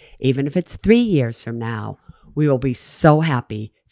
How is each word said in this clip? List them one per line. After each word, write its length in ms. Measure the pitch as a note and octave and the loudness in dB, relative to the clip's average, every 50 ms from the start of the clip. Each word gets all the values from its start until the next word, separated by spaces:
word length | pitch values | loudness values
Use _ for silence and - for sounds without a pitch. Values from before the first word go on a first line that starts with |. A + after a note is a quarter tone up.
| _ _ - - | _ _ -10 -2
Even 280 | - C3 C3 C3 C#3 C#3+ | 0 0 0 0 -2 -2
if 80 | C#3 | -2
it's 220 | F3+ E3+ - - - | -4 -4 -4 -8 -2
three 200 | - F#3 A3+ A#3+ | 2 4 4 4
years 440 | A#3+ A3+ F#3+ D3 B2+ A2+ A#2 - - | 4 2 2 0 0 -2 -6 -8 -10
from 160 | - A#2 A#2 | -10 -8 -8
now, 380 | A#2 A2+ A#2 A2 G#2+ G#2+ - - _ - - _ _ - - | -6 -6 -6 -8 -8 -10 -12 -14 _ -20 -20 _ _ -10 -4
we 120 | D3 D3+ D3 | -2 0 0
will 100 | C#3 B2 | 0 0
be 160 | B2+ C3+ B2 | 0 -2 -4
so 460 | - - - - - - D#3+ D3+ D#3 | -6 -10 -14 -4 2 4 6 6 6
happy 520 | D#3+ D#3+ C#3 A#2+ - - G#2+ G#2 G#2+ A2 _ _ _ _ | 4 0 -2 -2 -4 -6 -10 -10 -10 -12 _ _ _ _